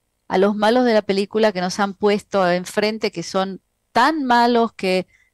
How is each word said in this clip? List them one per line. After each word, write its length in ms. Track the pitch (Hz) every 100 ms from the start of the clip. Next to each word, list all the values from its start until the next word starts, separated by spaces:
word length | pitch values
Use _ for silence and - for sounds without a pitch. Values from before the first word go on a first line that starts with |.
| _ _ -
a 100 | 185
los 180 | 202 214
malos 280 | 214 247
de 100 | 247
la 80 | 214
película 500 | 208 196 202 214 214
que 80 | 180
nos 200 | 180 196
han 140 | 202
puesto 540 | 180 208 202 - 196 180
enfrente, 640 | 180 180 - 208 220 208
que 100 | 170
son 380 | - 196 190 185 _ _ _
tan 320 | 233 269 320
malos 480 | 262 240 240 240 226
que 320 | - 190 185 - _ _